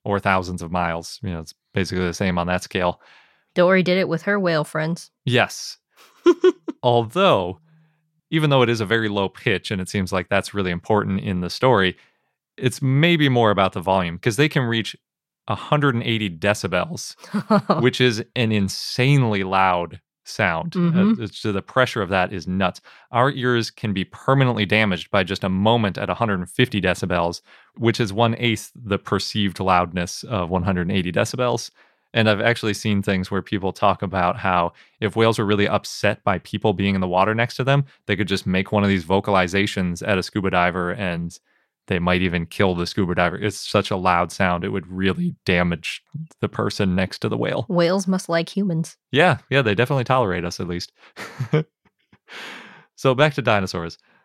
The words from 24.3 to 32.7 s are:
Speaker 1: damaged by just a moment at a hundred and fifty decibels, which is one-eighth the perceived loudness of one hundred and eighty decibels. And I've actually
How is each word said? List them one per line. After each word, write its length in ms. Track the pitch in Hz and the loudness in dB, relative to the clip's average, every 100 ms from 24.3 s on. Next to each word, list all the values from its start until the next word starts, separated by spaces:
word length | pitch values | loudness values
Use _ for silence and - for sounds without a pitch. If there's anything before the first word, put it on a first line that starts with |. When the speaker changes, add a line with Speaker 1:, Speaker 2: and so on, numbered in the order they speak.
| 135 131 110 | 4 4 2
Speaker 1:
damaged 460 | 98 107 107 90 - | 2 2 2 0 0
by 120 | 101 | 0
just 220 | 90 95 | 0 -2
a 60 | 98 | -2
moment 480 | 95 107 117 104 98 | 2 2 4 2 -2
at 100 | 101 | -4
a 60 | |
hundred 240 | 90 117 95 | -2 -2 -2
and 80 | 90 | -2
fifty 300 | - 123 104 | 0 0 2
decibels, 640 | 90 87 90 87 87 87 _ - _ - | 0 0 0 0 0 -4 _ -20 _ -2
which 240 | 113 113 | 0 0
is 120 | 113 | 0
one-eighth 600 | 98 117 113 120 107 - | 0 0 0 -2 -2 -6
the 240 | - 113 98 | -12 -4 -4
perceived 640 | - 98 - 107 101 85 | -2 -2 -2 -2 -4 -2
loudness 640 | 95 90 87 90 87 - | 2 2 2 -4 -6 -8
of 240 | 131 110 85 | -6 -4 -2
one 120 | 92 | 0
hundred 200 | 87 90 | 0 0
and 100 | 87 | 0
eighty 200 | 98 90 | -2 0
decibels. 580 | 85 110 123 123 120 - _ _ _ _ | 0 -2 -2 -2 -2 -6 _ _ _ _
And 160 | 113 110 | 0 2
I've 100 | 101 | 2
actually 340 | 113 117 110 | 2 0 -2